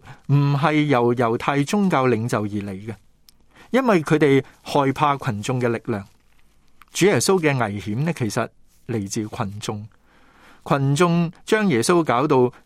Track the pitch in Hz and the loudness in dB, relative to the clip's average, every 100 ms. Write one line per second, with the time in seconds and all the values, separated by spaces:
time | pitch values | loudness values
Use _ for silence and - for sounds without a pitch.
0 | - - - 143 143 139 156 151 151 123 | -6 -10 0 2 2 0 2 2 2 2
1 | 120 120 113 120 - 143 143 208 190 143 | 2 2 0 0 0 -2 0 0 2 2
2 | 127 110 120 113 104 104 101 95 110 110 | 2 0 -2 -4 -4 -6 -8 -10 -14 -16
3 | _ _ _ _ _ - - 240 247 175 | _ _ _ _ _ -20 -4 0 2 2
4 | 147 151 147 135 - _ - 147 135 131 | 2 2 4 4 2 _ -4 0 0 0
5 | 147 139 123 104 104 127 120 113 - 104 | 0 0 -4 -6 -4 -2 -2 -4 -4 -6
6 | 98 _ _ _ _ _ _ - - - | -8 _ _ _ _ _ _ -20 -12 0
7 | 190 135 - 190 151 135 107 101 104 110 | 2 2 2 2 2 0 -2 -4 -6 -4
8 | 165 - 107 120 117 _ _ _ - 117 | -4 -4 -4 -4 -6 _ _ _ -8 -8
9 | 98 113 107 - 101 104 - 104 110 _ | -6 -6 -8 -8 -10 -8 -10 -10 -12 _
10 | _ _ _ _ - - - 143 135 143 | _ _ _ _ -20 -12 -4 0 2 2
11 | 175 170 165 - - 214 202 117 147 175 | 2 2 -2 -6 -2 0 2 2 2 2
12 | 151 120 151 131 123 - | 2 0 2 2 2 -2